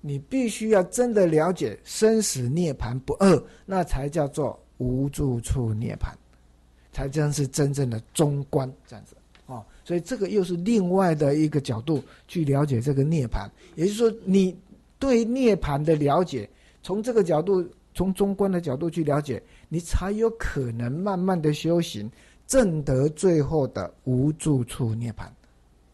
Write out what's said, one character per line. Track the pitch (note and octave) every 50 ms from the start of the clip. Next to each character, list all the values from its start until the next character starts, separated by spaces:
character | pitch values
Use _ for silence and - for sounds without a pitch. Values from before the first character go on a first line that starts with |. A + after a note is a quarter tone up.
| -
你 | D3 C#3+ C#3
必 | - - - C4+ B3+ A3+
须 | G3+ - A3 A3
要 | G#3+ G3 F#3
真 | F#3 - - B3 B3 A3+
的 | G#3 F#3+
了 | E3+ D#3 D#3 D#3 F3
解 | F#3+ - D3 A#2 G2 - _
生 | - - - G#3+ A3 A3+ A3
死 | G#3 - - C3+ B2
涅 | A#2+ C3+ E3 F3+ D#3+ C3+
槃 | - - A2 A#2+ C3
不 | - - D3
二， | - F#3+ G3 F3 B2 - - - - -
那 | - F#3+ F#3 F3
才 | - - C3+ C3+
叫 | D3 D3 E3 D3 C#3
做 | C#3 - D3 A#2+ - - _ _ _
无 | _ B2+ B2 B2+ C3 C#3 C#3+
住 | C3+ - D3 C#3 B2 A#2+
处 | A#2 - - C3+ A#2+ A2+ G#2+
涅 | G#2+ A#2 A2+ G#2
槃， | G2+ - - - - _ _ _ _ _ _ _ _ _ _ _ _ _ _ -
才 | - C#3 C#3+
真 | C3+ D3+ D3+ D3 C#3+
是 | D3+ C#3+ C3
真 | - - C#3+ C#3 C#3+
正 | C#3 C#3 B2
的 | A2+ A2 - _ _
中 | - D#3+ D3 C#3+ C#3 C#3 -
观 | - D3 C3 C3 C3 _ _
这 | _ A#2+
样 | G#2 G#2
子。 | - - _ _ _ _ _ _
哦， | - B2+ A#2 G#2 - - - -
所 | - F3
以 | F3
这 | E3 - -
个 | A3 G3 F3+
又 | G3+ G#3 F#3
是 | F3 F3+
另 | E3+ F3 G#3 A#3+ A3 F#3 F3
外 | F3+ F#3+ G3 F3 D#3+
的 | D3+ D3+ C#3 C#3
一 | D3+ D#3 D3+
个 | D3+ D3
角 | C3+ - A#2+ G#2+
度 | A#2 D3+ D#3+ C3+ - - - - _ _
去 | - F3+ D#3+
了 | C#3 C#3 C#3 D3
解 | D3+ C3 A2+ A#2
这 | C#3+ C#3+
个 | C3+ C3+
涅 | D3+ E3 D#3+ C3
槃。 | A2+ - - G2 A2 - _ - - -
也 | - D#3+
就 | G3+ G#3
是 |
说， | G#3+ A#3+ A3+ G#3 A3+ -
你 | F#3+ F#3 G3 F#3+ F#3 F3+ - - _ - - _ _ _ _
对 | - C4+ B3+ A#3 A#3
涅 | G#3+ A#3+ C4+ C4 A#3 G3+
槃 | F3+ - C#3+ C#3 C#3 D3+
的 | D#3+ D#3+
了 | D3+ D3 C#3 C#3 E3 F#3
解， | F3 - A#2+ G2+ - _ _ _ - _ _ _
从 | - F3+ G#3 G#3+
这 | B3+
个 | A#3+ A3+ G3
角 | E3 E3 D3+
度， | D#3+ F#3+ G3+ F#3 F3 - - _ _ _ _
从 | - F3+ F#3+ F#3+
中 | - G3+ G3 G3
观 | F#3 G3+ G3 F#3+
的 | F3
角 | E3+ E3+ -
度 | D#3 E3+ E3+
去 | D#3 E3+ D#3+
了 | D3 D3 D3 D3
解， | D3 A#2+ A#2 - _ - - - _
你 | D#3+ E3
才 | F3 - - - F3+ F#3+
有 | G#3 G#3 A3+ A3+ A3+ A3+
可 | - - - D3 C3 A#2+
能 | A#2 A#2 A#2+ A#2+ C3
慢 | D#3+ F#3 G#3 G3 F3+
慢 | F3+ F#3+ F#3 F3
的 | D#3 D#3 D3+
修 | D3 - D#3+ E3+ E3+
行， | E3 E3 - G#2+ G#2 A2 - - - - _ _ _
证 | - - C4+ A#3+ F#3+ E3 D#3 C#3
得 | C#3+ C3+ B2+ C#3 D#3
最 | D#3 - - F#3+ E3+ D#3 C#3+
后 | C3 D#3+ D#3 C3+ B2
的 | - - F#2+ G2+ - _ _
无 | C3 B2+ B2 C3 D3+ D#3
住 | D#3+ - D#3 D3 C3 A#2+
处 | - - - C#3 A2+ A2
涅 | A2+ A#2 A#2 G#2
槃。 | - - - - _ _ _ _ _ _ _ _ _ _ _